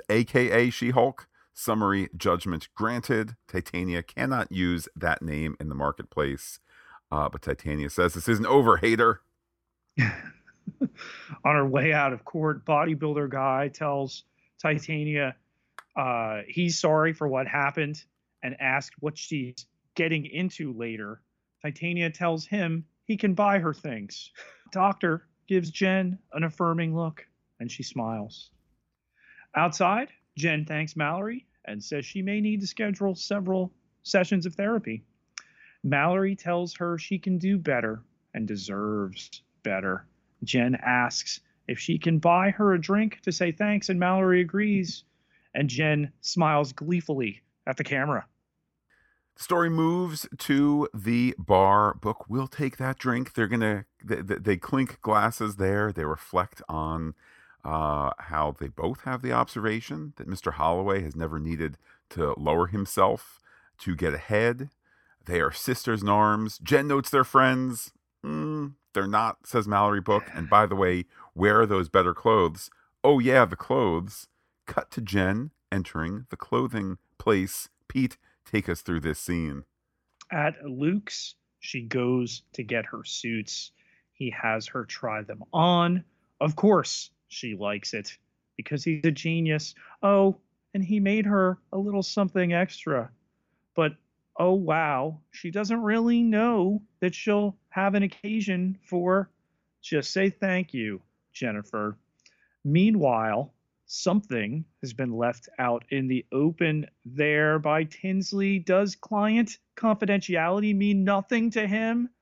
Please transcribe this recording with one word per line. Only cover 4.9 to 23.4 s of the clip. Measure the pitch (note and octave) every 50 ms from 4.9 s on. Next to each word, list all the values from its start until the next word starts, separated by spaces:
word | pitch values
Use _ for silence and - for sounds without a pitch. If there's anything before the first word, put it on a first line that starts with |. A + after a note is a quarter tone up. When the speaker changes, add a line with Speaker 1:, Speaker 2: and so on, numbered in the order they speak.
| -
Speaker 1:
that | D#2+ E2 E2 D#2 -
name | - E2 D2 D2 D#2 D#2 D2 -
in | D#2 D#2
the | C#2
marketplace. | C2+ C#2+ C#2+ C#2+ - - - - D#2 D2 C#2 C#2 C2+ - - - - _ _ _ - - - - - _ -
Uh, | D#2 D2+ D2+ C#2
but | - C#2 -
Titania | - D2 - - D#2 D2 D2+ C#2+ C#2+
says, | - - F2+ F2 -
"This | E2+ E2 -
isn't | A#2 G2+ A2+ -
over, | C3 C#3+ C3 A2+ G2+ E2+
hater." | E2 A#2+ A2+ A2+ A#2+ A2+ A#2+ - _ _ _ _ _ _ _
<laughs> | _ _ _ _ _ _ _ _ -
Speaker 2:
On | A#2+ G#2+ - - - - - _ _ - - _ _ - - - C#4 - - - - - - - - - D3+ - - C#3 D3+
her | D3 C#3 C3+
way | C3 C#3 B2+ D#3+ D3+
out | D3+ C#3+ C3+ B2+
of | A#2 -
court, | - - E3+ D#3 D#3 D3+ - -
bodybuilder | - D#3 D3 D#3 E3+ D#3+ C#3 D#3 D3+ D3+ D3+ D3 C3+
guy | B2+ C3+ C3 C3+ C3 C3 C#3+ C#3+
tells | C#3 - D#3 D3 C#3+ C#3 C#3 C3 - - - _ _ _ _ _ _ -
Titania, | - D#3 D3+ D3 C#3 - D#3 D3+ D3+ D3+ D3+ C#3+ C#3+ C3 B2 _ _ _ _ _ _ _ _ - - _ -
uh, | - C3+ B2+ B2 A#2 A2+ A2 A2 G#2+ G2+ -
he's | - E3 F3 E3+ D#3+ -
sorry | - E3 D#3 D#3 D#3 E3 D#3+
for | D#3 D#3 D3
what | C3 C3 C3+ C3
happened | - C#3+ C#3+ C#3+ C#3+ - D3+ D3 D3+ - - _ _ _ _ _ _ _
and | - B2+ C3 -
asked | C3+ C3 C3 C#3 C3+ - - -
what | C3+ D#3 D3+ -
she's | - - E3 C#3+ C3 B2 B2+ - - _ _ _ _ _ -
getting | - E3+ D#3+ E3 D#3 C#3+
into | D3+ - D#3 F3+ F#3 - - - B2+ B2
later. | A2 A#2 A#2 A2+ A2 G#2+ G2+ A2 - _ _ _ _ _ _ _ _
Titania | - D3+ D3 - E3+ F3 F3 F3 E3+ E3
tells | D#3 - F3+ E3+ E3 D#3+ D#3
him | - - G#3 F3+ E3 D#3+ E3 D#3+ _ _ _ _
he | - A3 G3
can | - G3+ F3+
buy | E3+